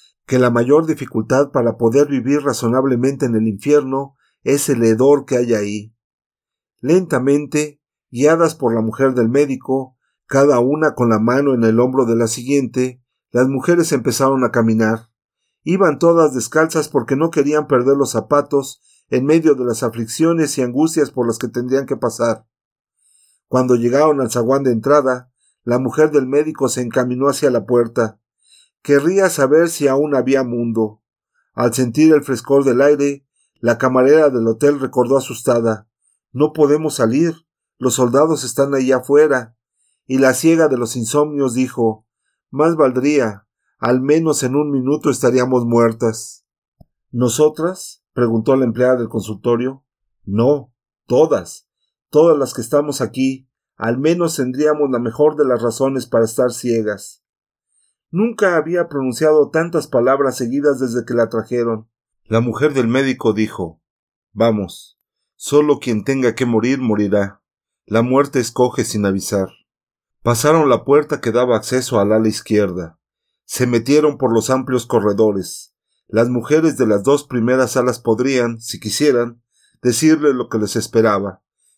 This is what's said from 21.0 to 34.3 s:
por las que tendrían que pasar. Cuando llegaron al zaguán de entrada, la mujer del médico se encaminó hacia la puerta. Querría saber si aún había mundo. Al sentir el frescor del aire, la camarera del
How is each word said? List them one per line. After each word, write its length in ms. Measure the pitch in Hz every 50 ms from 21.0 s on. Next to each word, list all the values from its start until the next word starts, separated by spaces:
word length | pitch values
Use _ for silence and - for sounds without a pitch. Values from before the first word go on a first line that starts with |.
| 139 -
por 160 | - 127 120
las 100 | 117 113
que 100 | - 123
tendrían 380 | 113 113 123 123 123 131 139 131
que 120 | - 131
pasar. 500 | 113 127 117 - - 117 117 110 - _ _ _ _ _ _ _ _ _ _ _ _ _ _ _ _ _ _ _ _ _
Cuando 280 | _ 123 127 127 123 123
llegaron 460 | 117 117 120 131 143 156 156 147 139
al 100 | 127 113
zaguán 320 | - 123 113 123 135 139 135
de 80 | 127
entrada, 600 | 117 110 - 135 147 147 131 131 127 127 - _ _ _ _ _ _ _ _
la 160 | 117 123 127
mujer 320 | 131 117 - 151 156 156
del 160 | 147 139 131
médico 420 | 131 139 147 156 156 - - 135 117
se 120 | - 127
encaminó 460 | 123 113 - 131 123 123 123 127 139
hacia 220 | 143 135 - 147 131
la 160 | 123 113 95
puerta. 540 | - 123 120 117 117 - 120 113 107 - _ _ _ _ _ _ _ _ _ _ _ _ _ _
Querría 460 | 147 143 139 147 175 190 196 190 175
saber 380 | - 147 135 131 151 160 170 165
si 180 | - - 147
aún 260 | 135 135 139 151 151 143
había 300 | 127 120 131 135 135 131
mundo. 580 | 120 123 120 120 117 110 113 110 104 - _ _ _ _ _ _ _ _ _ _ _ _
Al 180 | 110 120 120 117
sentir 400 | 131 127 117 113 147 156 160 156
el 100 | 143 143
frescor 400 | 139 127 113 - - 139 139 135
del 180 | 135 120 127
aire, 440 | 139 147 151 139 143 143 139 139 _ _ _ _ _ _ _
la 240 | _ 117 117 117 -
camarera 500 | 131 127 127 127 127 139 151 160 151
del 180 | 143